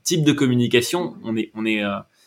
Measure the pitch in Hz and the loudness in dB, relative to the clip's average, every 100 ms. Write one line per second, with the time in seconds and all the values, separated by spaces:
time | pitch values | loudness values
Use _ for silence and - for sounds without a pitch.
0 | - 175 147 147 135 123 120 120 - 175 | -2 2 2 4 2 2 4 2 2 -2
1 | 117 - 113 110 107 107 110 107 101 101 | -4 -8 -6 -4 -4 -4 -2 -2 -2 -6
2 | - _ | -10 _